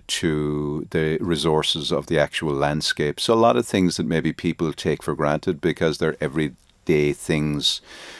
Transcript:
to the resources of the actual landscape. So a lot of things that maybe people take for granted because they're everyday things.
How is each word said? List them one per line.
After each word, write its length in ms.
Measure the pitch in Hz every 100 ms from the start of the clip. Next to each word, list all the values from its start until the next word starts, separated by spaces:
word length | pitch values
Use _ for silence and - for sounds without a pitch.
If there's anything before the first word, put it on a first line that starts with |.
| -
to 800 | - 87 76 73 73 73 76 -
the 300 | 85 78 80
resources 680 | 90 80 76 78 76 85 69
of 160 | 80 73
the 100 | 80
actual 380 | 73 - 80 69
landscape. 640 | 71 76 - - 76 71
So 160 | - 113
a 0 |
lot 200 | 113 120
of 120 | 117
things 300 | 104 90 -
that 100 | 76
maybe 260 | 80 80
people 400 | 78 87 78 82
take 300 | 73 90 73
for 100 | -
granted 480 | 78 76 73 - 80
because 380 | 87 76 85 76
they're 180 | 80 73
everyday 960 | 76 71 76 - _ _ - 78 73
things. 640 | 73 - 78 76 73 69 - - - - -